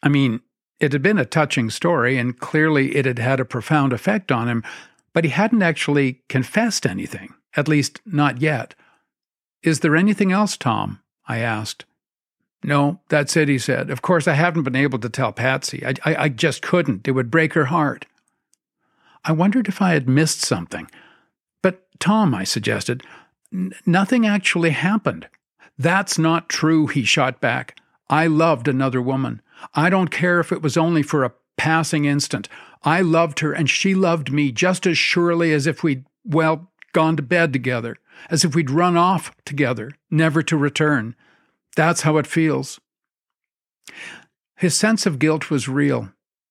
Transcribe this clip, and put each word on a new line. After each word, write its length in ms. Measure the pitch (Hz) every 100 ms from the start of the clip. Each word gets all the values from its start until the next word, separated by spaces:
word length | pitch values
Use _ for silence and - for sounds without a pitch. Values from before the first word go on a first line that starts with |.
I 60 | 143
mean, 340 | 143 135 113 _ _ _ -
it 140 | 151
had 80 | 139
been 180 | 160 208
a 60 |
touching 460 | 123 165 147 - 110
story, 480 | - 170 160 120 131
and 200 | 120 123
clearly 560 | - 156 156 147 135
it 120 | 147 131
had 120 | 120
had 220 | 120 135
a 60 | 123
profound 460 | 123 - 156 139
effect 380 | 120 - 214 -
on 160 | 123 120
him, 160 | 117 - - - _ _
but 100 | 170
he 60 | 165
hadn't 320 | 131 220 226
actually 600 | 175 156 - 147 135 127 -
confessed 560 | 131 123 - 233 - -
anything, 460 | 92 95 104 98 - _ -
at 100 | 147
least 340 | 151 135 -
not 380 | 226 156 147 120
yet. 320 | 156 127 - - _ _ _ _ _ _ _ _
"Is 180 | 165 151
there 160 | 160 156
anything 360 | 202 202 196
else, 240 | 190 208 -
Tom?" 420 | - 104 98 101 _ _ -
I 120 | 113
asked. 480 | 117 107 110 - - _ _ _ _ _ _ _
"No, 380 | - 143 143 180 -
that's 280 | 151 143 165
it," 120 | 147
he 100 | 135
said. 320 | 131 123 -
"Of 120 | 139
course, 260 | - 175 151
I 60 |
haven't 300 | 143 175 165
been 120 | 135 131
able 220 | 143 123
to 100 | 117
tell 240 | 127 120
Patsy. 520 | - 127 135 - -
I, 100 | - 131
I, 120 | 156 151
I 40 | 151
just 340 | 117 165 123
couldn't. 460 | - 180 160 98 -
It 40 |
would 180 | 131 120
break 240 | 160 160
her 120 | 170 131
heart." 380 | 170 143 120 - _ _ _ _ _ _ _ _ _ _ _
I 80 | -
wondered 340 | 160 190 240 202
if 140 | -
I 140 | 190
had 120 | 156 127
missed 340 | 131 160 -
something. 480 | - 95 85 80 82 - - _ _ _ _ _
"But, 240 | 185 180 _ -
Tom," 360 | 175 220 190
I 100 | 104
suggested, 580 | 92 117 101 104 - 127 - - _ _ _
"n-, 220 | 185 185 - -
nothing 400 | 175 196 247 220
actually 440 | 202 - 175 170
happened." 580 | 127 165 214 139 82 - _ _ _ _ -
"That's 400 | 147 190 196 -
not 300 | 160 165 -
true," 380 | - 160 160 147
he 180 | 143
shot 360 | 107 - 131 123
back. 360 | 123 123 131 - _ _ -
"I 180 | 147 165
loved 420 | 156 165 139 120
another 320 | 131 135 123
woman. 400 | 123 135 123 117 _ - -
I 160 | - 170
don't 200 | 190 180
care 300 | - 180 175
if 120 | 160
it 100 | -
was 140 | 156 165
only 260 | 165 165
for 220 | 147 151
a 80 | 123 _ _ -
passing 480 | 151 160 160 156
instant. 440 | 147 143 - 107 - - - -
I 180 | 147 170
loved 400 | 180 165 170 139
her 120 | 156
and 160 | 143 143
she 260 | - 196
loved 360 | 190 185 170 135
me 220 | 147 143
just 340 | 117 185 185 185
as 120 | 160
surely 540 | - 175 170 170 165
as 140 | 151 143
if 160 | 147
we'd, 220 | 165 131 - _
well, 460 | 233 160 160 156 175 _ -
gone 240 | 165 160 156
to 60 |
bed 300 | 131 175 165
together, 440 | 131 123 123 117 - _ - -
as 140 | 160
if 100 | 165
we'd 160 | 165 139
run 260 | 147 175 170
off 360 | 175 185 - _
together, 480 | - 143 131 120 113 - -
never 320 | 156 160 156
to 140 | 151 156
return. 600 | 143 - 151 143 110 - _ _ _ _ _
That's 280 | - 156 170
how 160 | 160 156
it 80 | -
feels." 520 | 165 160 135 135 - _ _ _ _ _ _ _ _ _ _ - - - - _ _ _ -
His 200 | 180 -
sense 300 | 214 220 196
of 120 | 139
guilt 320 | 156 160 -
was 160 | 147 135
real. 440 | 135 143 123 98 _ _ _ _